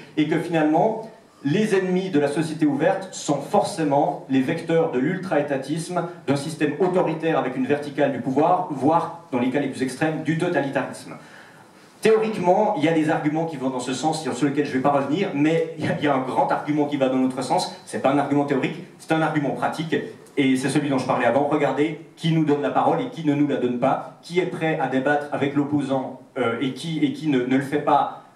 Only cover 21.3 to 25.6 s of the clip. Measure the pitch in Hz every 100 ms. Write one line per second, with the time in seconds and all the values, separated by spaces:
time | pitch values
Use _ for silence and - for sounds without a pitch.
21.3 | 135 147 147 139 131 156 165 - - 165
22.3 | 160 147 143 131 135 135 - - - 151
23.3 | 143 147 127 123 123 131 - - - -
24.3 | 175 175 - 160 160 131 131 131 147 143
25.3 | 135 143 143